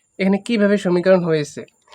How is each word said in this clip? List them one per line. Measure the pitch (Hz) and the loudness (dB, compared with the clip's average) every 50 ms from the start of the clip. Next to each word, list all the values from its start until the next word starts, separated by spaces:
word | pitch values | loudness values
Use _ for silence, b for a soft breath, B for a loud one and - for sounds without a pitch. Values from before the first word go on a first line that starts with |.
| b _ _ - | b _ _ -4
এখানে | 185 190 196 196 196 | -2 0 0 -2 -2
কিভাবে | - 240 208 208 196 208 202 - | -4 -2 0 2 2 0 0 0
সমীকরণ | 180 180 175 175 190 190 180 175 170 | 0 0 0 2 4 2 2 2 0
হয়েছে? | 160 156 147 - - 123 - - _ _ B B | -2 -2 -2 -6 -10 -14 -16 -16 _ _ B B